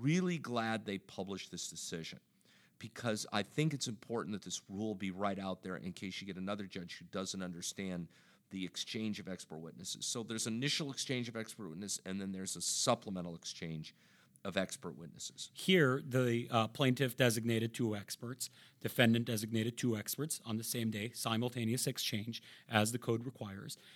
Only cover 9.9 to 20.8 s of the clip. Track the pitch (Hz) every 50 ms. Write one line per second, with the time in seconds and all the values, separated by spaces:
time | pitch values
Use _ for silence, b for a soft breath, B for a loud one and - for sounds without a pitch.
9.9 | - - - - - 123 113 101 113 113 107 120 110 117 131 147 - - 165 139
10.9 | 131 - - - 135 123 120 117 113 113 110 - - - 107 87 78 87 104 98
11.9 | - - - 95 95 98 98 95 95 95 95 95 - 87 85 - - - - -
12.9 | 120 113 - - 98 90 87 87 85 82 - - - - 90 82 80 78 80 -
13.9 | b b b b b b b b b _ - 98 85 98 95 - - - - 90
14.9 | 69 - 85 - - - - - - - - - - - - - 185 185 151 127
15.9 | 127 143 160 143 123 131 127 123 117 117 120 113 123 113 110 110 - - 143 131
16.9 | 123 - 139 127 - - 131 123 110 117 110 117 117 113 113 117 117 - 123 110
17.9 | 104 101 98 - - - - 117 131 - - b b b b b b _ - 131
18.9 | - - 123 117 113 117 117 117 120 107 110 107 113 113 110 120 117 - - 123
19.9 | 110 107 104 - - - 139 160 - - - - 110 110 113 - - 123